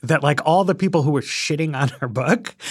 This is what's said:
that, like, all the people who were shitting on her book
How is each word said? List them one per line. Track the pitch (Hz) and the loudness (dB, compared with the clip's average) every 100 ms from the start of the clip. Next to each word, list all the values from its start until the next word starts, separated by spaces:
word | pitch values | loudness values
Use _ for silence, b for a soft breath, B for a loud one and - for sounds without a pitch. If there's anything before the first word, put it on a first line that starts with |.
that, | 131 156 | -2 0
like, | 139 147 - | 2 2 2
all | 175 | 2
the | 190 180 | 2 0
people | 190 175 | 0 2
who | 143 | 2
were | 143 | 0
shitting | - - - 151 160 135 | -2 -6 -4 -2 -2 0
on | 135 - | -2 -2
her | 127 | -6
book | 113 127 233 - - B | -2 0 0 -2 -14 B